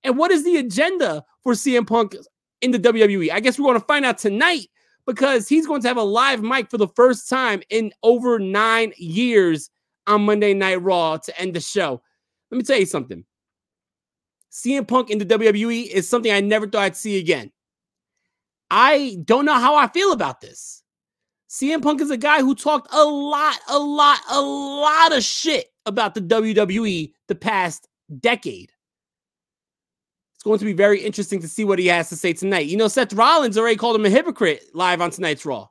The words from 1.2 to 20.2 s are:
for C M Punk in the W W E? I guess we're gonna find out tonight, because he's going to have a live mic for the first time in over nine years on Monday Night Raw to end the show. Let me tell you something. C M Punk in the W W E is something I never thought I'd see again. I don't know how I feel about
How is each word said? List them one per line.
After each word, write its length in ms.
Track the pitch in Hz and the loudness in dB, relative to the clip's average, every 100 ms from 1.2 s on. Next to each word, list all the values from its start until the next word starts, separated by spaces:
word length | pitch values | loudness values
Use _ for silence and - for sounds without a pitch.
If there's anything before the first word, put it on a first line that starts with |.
| _ _ | _ _
for 120 | 262 226 | -2 0
C 200 | 285 240 | 2 0
M 100 | 220 | 2
Punk 300 | 226 214 - - _ _ _ | 0 0 -6 -20 _ _ _
in 100 | 254 | -2
the 60 | 240 | 2
W 260 | 214 226 | 2 4
W 200 | 214 196 | 4 4
E? 80 | 156 | 0
I 80 | 180 | 0
guess 200 | 247 262 | 0 2
we're 60 | 277 | 2
gonna 140 | 233 | 2
find 240 | 226 294 262 | 2 0 0
out 140 | 226 | -2
tonight, 500 | 214 202 330 330 185 _ _ _ - | -2 0 0 0 -6 _ _ _ -8
because 420 | 214 269 254 - | -2 2 0 2
he's 160 | 311 311 | 0 2
going 160 | 294 | -2
to 60 | 240 | -2
have 100 | 247 | -2
a 60 | |
live 400 | 208 220 269 247 | 0 2 2 0
mic 260 | 214 262 233 | -2 -2 -4
for 80 | 233 | -2
the 100 | 190 | -2
first 380 | - 254 247 - | 4 4 4 -2
time 340 | 254 247 202 - | -2 0 -2 -2
in 220 | 220 214 - | -4 -4 0
over 340 | 226 240 247 233 | 2 2 2 0
nine 540 | 190 202 220 226 220 - | 0 0 2 2 -2 -6
years 760 | 175 170 247 220 180 156 - _ _ _ - | -8 -2 2 4 4 0 -6 _ _ _ 0
on 140 | 208 | 2
Monday 320 | 208 208 208 | 2 2 2
Night 280 | 196 190 185 | 2 0 0
Raw 360 | 180 180 160 156 | 0 0 0 -4
to 240 | - - | -8 -10
end 140 | 185 170 | -8 -8
the 40 | |
show. 420 | - 202 165 123 _ _ _ _ _ | -6 -4 -4 -6 _ _ _ _ _
Let 80 | 247 | -8
me 40 | |
tell 160 | 233 262 | -2 0
you 60 | 190 | 0
something. 400 | 160 127 87 - _ _ _ _ _ _ _ _ _ _ _ _ | -4 -8 -14 -18 _ _ _ _ _ _ _ _ _ _ _ _
C 260 | - 240 277 | -10 -4 -4
M 100 | 202 | 0
Punk 240 | 254 247 | -2 0
in 80 | 208 | -4
the 80 | 190 | 0
W 240 | 220 220 | 2 4
W 220 | 208 226 | 2 -2
E 100 | 233 | -4
is 260 | 220 185 175 | -4 -4 -2
something 240 | 240 226 | 0 2
I 100 | 202 | 0
never 260 | 202 214 208 | 2 0 0
thought 160 | 214 | -2
I'd 120 | 196 - | -2 -4
see 220 | 214 196 | -4 -4
again. 340 | 165 151 101 _ _ _ _ _ _ _ _ _ _ _ _ | 0 -2 -2 _ _ _ _ _ _ _ _ _ _ _ _
I 480 | 190 262 294 277 185 160 | 4 4 4 0 -8 0
don't 200 | 240 285 | 2 2
know 100 | 269 | 2
how 200 | 247 294 | 2 2
I 120 | 254 | 2
feel 260 | 339 392 | 0 0
about 280 | 262 | 0